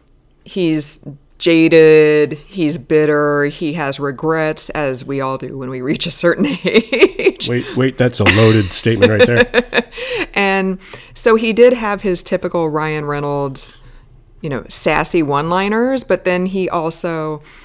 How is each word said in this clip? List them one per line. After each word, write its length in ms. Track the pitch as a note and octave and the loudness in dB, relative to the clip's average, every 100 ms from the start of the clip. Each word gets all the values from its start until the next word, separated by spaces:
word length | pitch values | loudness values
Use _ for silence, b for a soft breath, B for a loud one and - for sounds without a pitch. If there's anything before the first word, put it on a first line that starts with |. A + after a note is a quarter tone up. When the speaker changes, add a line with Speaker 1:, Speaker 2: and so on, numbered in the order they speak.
| b _ _ _ | b _ _ _
Speaker 1:
he's 540 | - F#3+ E3 D#3 D3 - C#3+ C#3+ _ - | -12 -2 0 0 -4 -10 -14 -20 _ -4
jaded, 920 | E3+ E3 E3 E3 D#3+ D#3 D3+ D3+ D3 D3+ - | 2 4 6 8 8 8 6 4 0 -4 -12
he's 300 | G3 D3+ C#3 | -4 -4 -4
bitter, 640 | - D#3 D3+ D3 D3 C#3+ | 0 0 2 2 0 0
he 300 | C#3+ D3 D#3 | -2 -4 -6
has 260 | E3 C#3 C3+ | -4 -6 -4
regrets, 720 | C#3+ C#3 D#3 D#3+ D#3 D#3 - | -6 -4 -4 -2 -2 -4 -8
as 340 | D#3 C#3 B2+ | -4 -4 -4
we 160 | C3 C3+ | -6 -6
all 180 | C3+ C3 | -4 -6
do 180 | B2+ C3+ | -8 -10
when 140 | B2+ | -10
we 100 | C3 | -6
reach 260 | C3 A#3 E3+ | -4 -4 -4
a 40 | |
certain 360 | - F3 E3 C#4+ | -2 0 2 0
<laughs> 180 | G#3+ | -2
age. 840 | F3+ A3+ - B3+ - - F#4 - A#2 | 0 0 2 2 2 2 -2 -2 -4
Speaker 2:
Wait, 160 | B2 - B2 | -4 -4 -2
wait, 200 | C3 B2+ | -2 0
that's 200 | B2 - | 0 0
a 40 | |
loaded 480 | F#2+ G2+ A2 A2 F#2+ | 2 4 4 4 0
statement 380 | - A2+ A2 G#2 | -2 0 2 4
right 140 | G#2+ A#2+ | 4 4
there. 580 | A#2+ B3 A#3+ B3 A#3 - | 4 0 0 -2 -2 -6
Speaker 1:
<laughs> 40 | B B4+ A#4+ D#4 | B -8 -6 -4
And 440 | - G3 G3 F#3+ F#3 B B B | -2 0 0 -2 -6 B B B
so 200 | - A#3+ A3 | -2 2 2
he 160 | A3+ | 2
did 200 | G#3+ B3 | 4 4
have 300 | A#3+ G#3+ G3+ | 4 -2 -4
his 200 | G3+ F3 | -4 -4
typical 460 | - F#3 F3+ F3 D#3+ | -4 -6 -2 -2 -2
Ryan 360 | D3+ D#3 D3+ | -2 -4 -4
Reynolds, 680 | D3 D3 C#3+ C#3+ C#3 C3+ - - b b b - _ - | -4 -4 -4 -4 -4 -8 -14 -18 b b b -20 _ -14
you 80 | D#3 | -8
know, 160 | B2+ - | -8 -8
sassy 540 | - F3 D3+ D#3 F3 | -4 -2 -2 0 0
one-liners, 840 | C#3+ C#3+ E3 F#3 G3 A3 B3 C4 | 0 -2 -2 -2 0 0 0 -2
but 200 | B3 F3+ | -2 -2
then 220 | F3+ F3+ F#3 | 0 -2 -2
he 220 | F#3+ F3+ | -4 -4
also 720 | E3+ D#3+ D#3+ F3 D#3+ D#3 D3+ - B | -4 -6 -6 -6 -6 -6 -10 -14 B